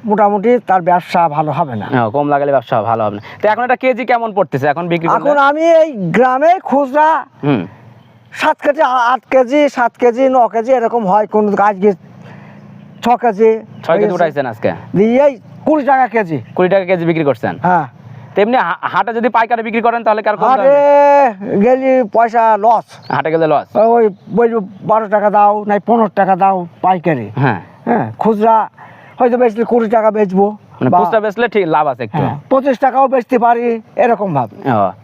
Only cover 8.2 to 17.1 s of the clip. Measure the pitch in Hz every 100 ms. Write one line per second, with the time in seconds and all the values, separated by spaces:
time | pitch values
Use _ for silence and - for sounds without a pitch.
8.2 | _ - 302 294 277 285 285 254 240 254
9.2 | _ 262 240 294 285 - 233 _ 247 233
10.2 | 269 262 226 220 226 254 226 240 196 208
11.2 | 214 214 208 196 202 190 208 180 - -
12.2 | - - - - - - - - 233 240
13.2 | 240 196 220 220 214 - - 170 208 180
14.2 | 165 143 131 113 104 85 - 170 220 247
15.2 | 294 240 - - - 311 254 262 247 226
16.2 | 185 147 - - 185 196 180 185 165